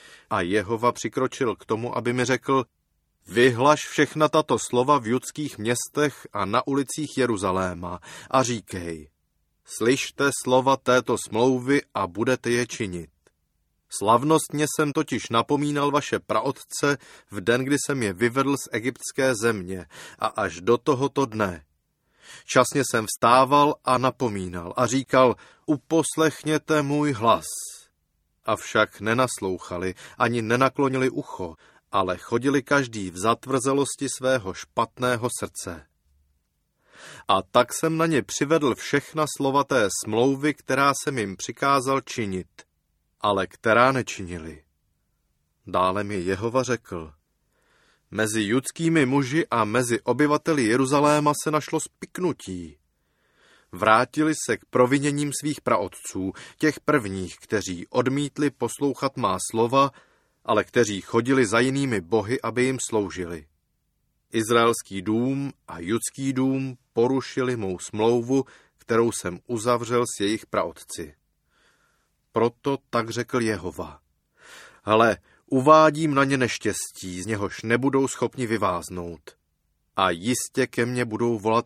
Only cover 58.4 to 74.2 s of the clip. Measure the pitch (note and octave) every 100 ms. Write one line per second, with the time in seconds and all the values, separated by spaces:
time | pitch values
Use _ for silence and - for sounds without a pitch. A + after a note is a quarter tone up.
58.4 | D3 - A#2+ - C#3+ B2+ C#3 C3 G#2+ F#2
59.4 | - A2+ A#2 C3+ C#3 - _ _ _ _
60.4 | - G#2+ F#2+ B2 A2 G2 - A#2 A#2 C3+
61.4 | A2 A2+ C3 C3+ C#3 G#2+ E2 A2 G2+ B2+
62.4 | A#2 A2+ B2+ C3 - A2 F#2+ F2+ E2+ E2+
63.4 | D2 _ _ _ _ _ _ _ _ A2+
64.4 | G#2+ A#2 A#2 A#2 - G2 F#2+ A2 B2 C3+
65.4 | C#3 - - F2 F2 A#2 - - C3+ C3
66.4 | C3 C3+ C3+ B2 _ - B2 C3+ - -
67.4 | B2+ A#2+ F#2+ F2+ - G#2+ A2+ A#2+ A#2+ C3+
68.4 | B2+ - _ _ - A2+ A#2 - F2+ F2
69.4 | - A#2 A2+ A#2+ A#2 A#2+ A#2+ - G2+ G#2+
70.4 | - G#2 E2+ - - - D2+ - _ _
71.4 | _ _ _ _ _ _ _ _ _ A2+
72.4 | A#2 - C#3 C#3 _ A#2+ A2+ A2+ A#2 B2+
73.4 | A2 G2+ F2+ D#2+ E2 D2 _ _